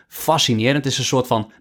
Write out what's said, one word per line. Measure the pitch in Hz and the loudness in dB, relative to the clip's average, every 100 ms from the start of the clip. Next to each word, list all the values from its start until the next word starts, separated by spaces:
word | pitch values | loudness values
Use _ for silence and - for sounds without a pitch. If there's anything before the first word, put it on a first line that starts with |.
| _ | _
fascinerend. | - - 156 - 113 113 143 | -8 0 0 2 2 2 0
Het | 139 | 0
is | 127 | -4
een | |
soort | 123 131 120 | -2 0 0
van | 113 107 - | -2 -2 -6